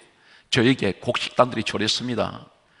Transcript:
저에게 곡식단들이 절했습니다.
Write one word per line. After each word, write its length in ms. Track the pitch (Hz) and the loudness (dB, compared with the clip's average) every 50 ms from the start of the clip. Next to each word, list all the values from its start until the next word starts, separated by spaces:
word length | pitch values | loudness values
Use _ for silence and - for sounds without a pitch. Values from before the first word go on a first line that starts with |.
| - - _ _ _ - - - _ _ | -20 -20 _ _ _ -20 -20 -20 _ _
저에게 420 | - 127 113 127 135 - - 101 90 | 0 4 4 4 4 4 0 -2 -2
곡식단들이 680 | - - 123 - - - - - - 123 123 110 110 107 | -2 -4 -4 -4 -4 -6 -2 2 2 2 2 2 -2 -4
절했습니다. 840 | - - 104 101 107 - - 117 127 120 107 92 - - - - - _ _ _ _ _ _ | -4 -2 -2 0 0 0 -2 -2 -4 -2 -2 -2 -4 -4 -10 -16 -20 _ _ _ _ _ _